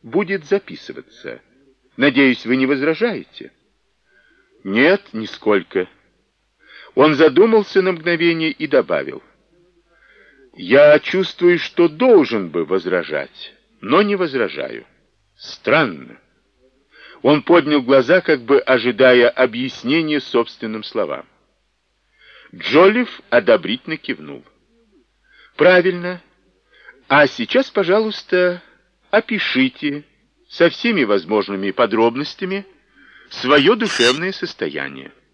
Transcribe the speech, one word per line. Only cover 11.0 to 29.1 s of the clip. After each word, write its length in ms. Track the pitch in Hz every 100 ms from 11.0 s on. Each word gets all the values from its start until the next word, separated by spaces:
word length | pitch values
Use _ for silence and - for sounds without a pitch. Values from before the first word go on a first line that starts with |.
чувствую, 580 | - 185 180 - 175 170
что 300 | - - 170
должен 640 | 156 254 208 139 113 87
бы 140 | 85
возражать, 880 | 78 92 87 90 78 76 69 - - _ _ _
но 220 | 98 156
не 120 | 208
возражаю. 720 | 202 175 131 101 71 67 58 - _ _ _ _ _
Странно». 840 | - - - 147 135 78 62 - _ _ _ _ _ _ _ _ - -
Он 200 | 127 147
поднял 400 | - 170 147 147
глаза, 380 | 123 135 120 180
как 220 | 175 147
бы 180 | 117 139
ожидая 680 | - 127 117 113 131 123 120
объяснения 920 | - 127 113 131 - 117 156 156 147
собственным 640 | - 127 117 - 113 110
словам. 420 | 107 117 82 67 - _ _ _ _ _ _ _ _ _ _ - _
Джолифф 680 | 87 - 131 190 220 240 - _
одобрительно 680 | 120 - - 175 - - 156
кивнул. 480 | - - 76 90 _ _ _ _ _ _ _ _ _ _ _ -
«Правильно. 680 | 170 185 185 175 175 180 _ _ _ _ _ _ - _ _
А 180 | 139 143
сейчас, 440 | - 113 247 269
пожалуйста, 920 | - 170 202 220 - - 180 180 175 _ _ _ _ _